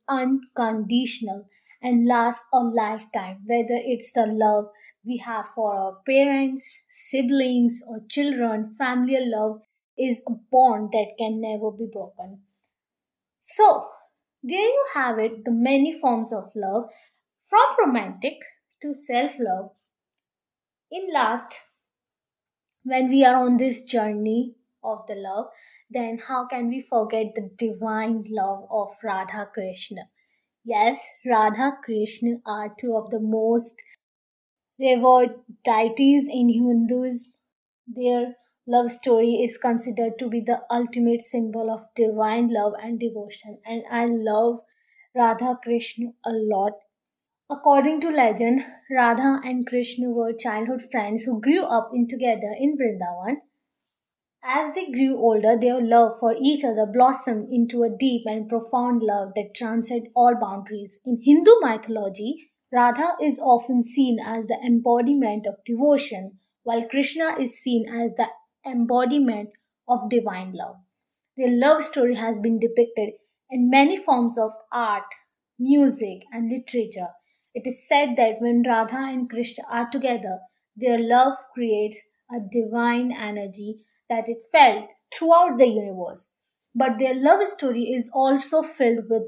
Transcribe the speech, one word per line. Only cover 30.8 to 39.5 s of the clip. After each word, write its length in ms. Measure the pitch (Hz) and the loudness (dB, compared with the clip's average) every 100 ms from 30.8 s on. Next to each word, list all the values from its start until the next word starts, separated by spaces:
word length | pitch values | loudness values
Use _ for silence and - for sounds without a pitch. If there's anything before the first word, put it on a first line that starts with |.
| 226 269 - - 247 | 0 0 -6 -8 0
Radha 480 | 226 214 214 269 277 | 4 4 2 -2 -4
Krishna 540 | - 220 214 - 233 233 - | -6 -4 -4 -2 -4 -4 -6
are 280 | 208 214 214 | -10 -10 -8
two 160 | 247 220 | -4 -4
of 160 | 220 | -2
the 80 | 226 | -4
most 560 | 220 220 220 233 233 - - _ _ _ _ _ _ _ _ - | -2 0 2 0 -2 -12 -20 _ _ _ _ _ _ _ _ -2
revered 560 | 262 247 254 254 247 - - - | 2 4 6 6 6 -2 -20 -6
deities 640 | - 220 226 226 277 285 277 | 0 2 2 4 4 6 2
in 180 | 254 240 | 2 2
Hinduism. 840 | 226 247 233 233 247 254 247 - _ _ _ _ _ - | 4 2 2 2 0 -4 -6 -12 _ _ _ _ _ -16
Their 500 | 240 247 240 247 247 _ _ - | -4 0 0 -2 -8 _ _ 0
love 240 | 240 240 | 2 2
story 520 | 233 262 233 233 233 | -2 2 4 4 2
is 140 | 240 | -2